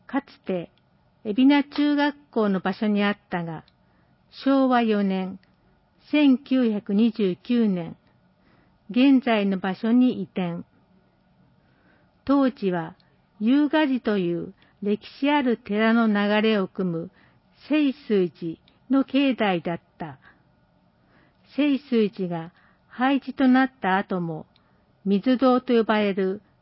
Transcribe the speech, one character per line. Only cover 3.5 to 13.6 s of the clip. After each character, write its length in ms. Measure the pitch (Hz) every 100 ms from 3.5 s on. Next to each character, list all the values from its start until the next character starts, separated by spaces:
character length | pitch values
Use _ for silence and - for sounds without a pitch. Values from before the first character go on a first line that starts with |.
| 156 - _ _ _ _ _ _ -
昭 240 | 269 269 262
和 140 | 240
四 200 | 226 208
年、 360 | 196 190 190 190 _ _ _ _ _ _ _
千 280 | 294 285 254
九 320 | - 262 233
百 220 | 208 -
二 200 | 202 233
十 240 | 220 190 175
九 300 | - 240 220
年、 300 | 180 165 - _ _ _ _ _ _ _ _ -
現 340 | 202 277 262
在 220 | 240 220 196
の 120 | 190
場 160 | 196
所 160 | 185 226
に 300 | 247 254 202
移 40 |
転。 400 | 185 - 175 175 - _ _ _ _ _ _ _ _ _ _ _ _ _ _ _
当 260 | - 277 262
時 200 | - 196
は、 240 | 175 165 - _ _ _ -
夕 280 | 214 285